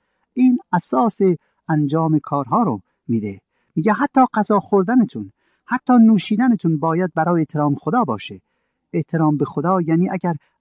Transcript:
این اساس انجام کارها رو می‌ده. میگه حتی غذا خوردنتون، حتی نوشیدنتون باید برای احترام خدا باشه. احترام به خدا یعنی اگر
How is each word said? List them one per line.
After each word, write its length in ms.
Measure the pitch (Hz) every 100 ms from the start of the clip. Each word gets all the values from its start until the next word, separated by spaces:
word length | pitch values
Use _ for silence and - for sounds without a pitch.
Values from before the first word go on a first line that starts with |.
| _ _ _
این 260 | - 254 247 -
اساس 480 | 175 - 262 233 - 190 170 _ _ -
انجام 520 | 151 147 156 160 156
کارها 440 | - 143 123 185
رو 180 | 208 104 - _ -
می‌ده. 340 | 113 104 95 _ _ _ -
میگه 180 | 170
حتی 280 | 214 277 262 254
غذا 260 | 220 208 208
خوردنتون، 720 | - 202 180 254 214 113 98 _ _ _ -
حتی 280 | 247 -
نوشیدنتون 840 | 247 226 214 - 208 254 220 170 156
باید 360 | 160 160 185
برای 280 | - 160 175
احترام 340 | 151 151 147 143
خدا 280 | 156 233
باشه. 380 | 175 107 - 98 _ _ _ _ _
احترام 440 | 170 - 165 156 147
به 80 | 139
خدا 360 | - 160 190
یعنی 280 | 165 165 185
اگر 260 | 185 180 156 _ _